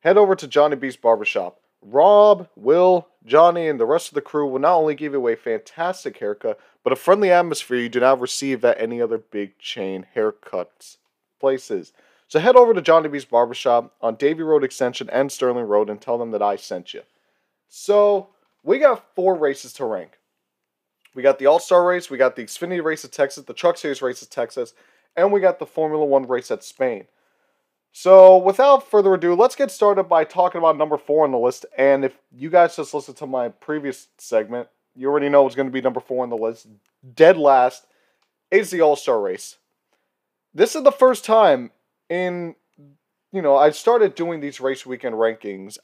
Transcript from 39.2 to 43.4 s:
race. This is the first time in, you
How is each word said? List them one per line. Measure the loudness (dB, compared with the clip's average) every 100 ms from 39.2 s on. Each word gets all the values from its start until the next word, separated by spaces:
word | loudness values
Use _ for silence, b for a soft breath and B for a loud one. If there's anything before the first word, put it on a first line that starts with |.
race. | -4 -8 -14 -20 _ _ _ _ _ _ _ _ _
This | -2 -2
is | 2
the | 0
first | 2 2 0
time | 0 2 4 2 -4 _ _ _ -10
in, | -6 -6 -8 -12 -16 _ _ _ _ _ _ _
you | -4